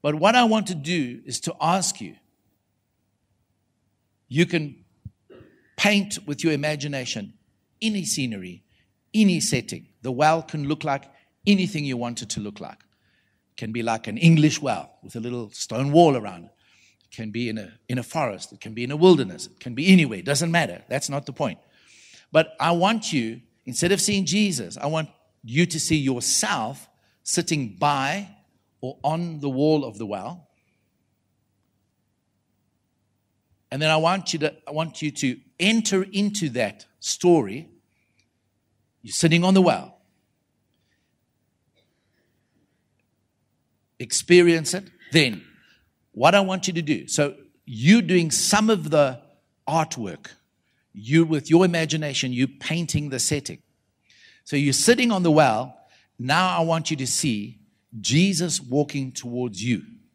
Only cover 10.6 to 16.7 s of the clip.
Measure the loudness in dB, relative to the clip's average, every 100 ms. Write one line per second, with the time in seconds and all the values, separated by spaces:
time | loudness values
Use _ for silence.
10.6 | -4 -4 -4 -6 -6 _ _ _ 2 2
11.6 | 2 -4 -4 -4 -6 -8 -10 -8 -10 -12
12.6 | -16 -18 _ _ _ _ _ _ _ -14
13.6 | -10 -6 -4 -4 -6 2 6 6 4 2
14.6 | -4 -6 -8 _ -16 -10 -8 -8 -12 -12
15.6 | -8 -4 2 6 6 4 -4 -14 -20 _
16.6 | _